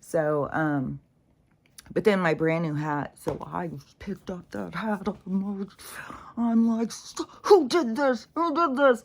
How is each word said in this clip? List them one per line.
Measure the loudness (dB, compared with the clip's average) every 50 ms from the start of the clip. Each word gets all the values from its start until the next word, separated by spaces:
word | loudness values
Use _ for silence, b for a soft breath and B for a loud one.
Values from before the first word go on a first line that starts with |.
So, | _ -4 -2 -2 0 0 0 0 -2 -2
um, | -2 -2 -2 0 0 -2 -2 -4 -6 -10 _ _ _ _ _ _ _ _ _ _ _ _ _ _ _ _ -20 -6
but | -4 0 2
then | 4 4 4
my | 4 2 2
brand | 2 2 0 2 2 0
new | -2 -2
hat. | -2 -2 -2 -2 -2 -4 -6 -10 _
So | -6 -6 -6 -6
I | -6 -8 -8 -6 -6 -6 -8 -12 -16 _ _ _
picked | -12 -12 -12 -12 _ -12
up | -12 -12 -12 _
that | -12 -10 -10 -8 -8
hat | -8 -4 -4 -4 -4 -4 -6
at | -8 -8 -8
the | -4
merch. | -4 -4 -2 -2 -6 -6 -8 -10 -12 _ B B B B B B B B B B B
I'm | -4 -2 2 4 4 4 4
like, | 2 0 -2 -4
St-, | -6 -10 -16 -16 -8 -8 -10 -10 -10 -10
who | _ 8 8 8 8 6
did | 2 2 2 2 0
this? | 0 2 2 2 0 -4 -10 _
Who | -2 -2 0 2
did | 2 0 0 2
this? | 4 4 4 4 4